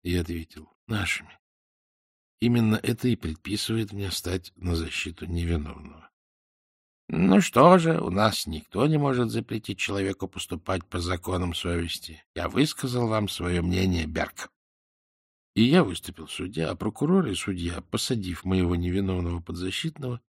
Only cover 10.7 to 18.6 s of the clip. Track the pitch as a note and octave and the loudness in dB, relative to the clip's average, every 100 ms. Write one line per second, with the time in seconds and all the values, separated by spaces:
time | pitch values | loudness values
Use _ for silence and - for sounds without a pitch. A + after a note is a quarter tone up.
10.7 | F#2+ - F2+ E2+ F2+ - F2+ F2+ E2+ F2+ | -4 -4 -6 -4 -4 -2 -2 -2 -4 -2
11.7 | E2+ E2+ - - D#2+ _ E2 E2+ - D3+ | -2 -4 -8 -12 -18 _ -8 -4 0 0
12.7 | - C3 B2 A#2 A2 G2+ - F2 F2 F2 | 0 -4 -2 0 0 -2 -2 -2 0 2
13.7 | F2+ F#2+ F2 D#2+ D#2+ - - - _ _ | 2 2 2 -2 -4 -6 -8 -16 _ _
14.7 | _ _ _ _ _ _ _ _ - A#2 | _ _ _ _ _ _ _ _ 2 6
15.7 | F3 C3+ - - E2+ D#2+ - F#2 D#2 D#2+ | 6 4 -2 -10 -14 -12 -8 -6 -2 -2
16.7 | F#2 G#2 - D3 F#3+ D3 F2+ - F#2 E2+ | -2 -4 -2 2 2 2 -2 -4 -4 -4
17.7 | D#2 - - - A#2+ F#2 E2+ F2+ F#2+ | -6 -6 -4 -2 -2 -2 -6 0 2